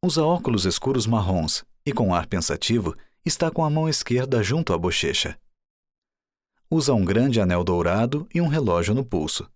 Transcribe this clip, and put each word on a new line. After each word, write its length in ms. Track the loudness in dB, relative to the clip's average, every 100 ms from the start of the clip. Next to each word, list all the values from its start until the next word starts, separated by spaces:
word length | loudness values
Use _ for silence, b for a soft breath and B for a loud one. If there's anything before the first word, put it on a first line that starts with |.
Usa 180 | 2 2
óculos 440 | 2 2 0 0 0
escuros 380 | 0 0 0
marrons 600 | 0 0 2 0 0 -4 -6 _
e, 60 | -6
com 240 | -2 0
ar 120 | 0 0
pensativo, 680 | -4 -2 -2 0 0 -2 -8 b b
está 260 | -4 0 0
com 140 | 0
a 60 | -2
mão 180 | 0 0
esquerda 520 | 0 0 -2 0 0
junto 320 | 0 0 0
à 60 | 0
bochecha. 580 | 0 0 -2 -2 -4 -8 _ _ _ _ _ _ _ _ _ _ _ _ _
Usa 220 | 0 2
um 100 | 2
grande 360 | 2 2 2 2
anel 240 | 2 2
dourado 640 | 0 0 0 0 0 -2 -4
e 80 | -2
um 60 | 0
relógio 480 | 0 2 0 0
no 100 | -2
pulso. 460 | -2 -4 -2 -4 -4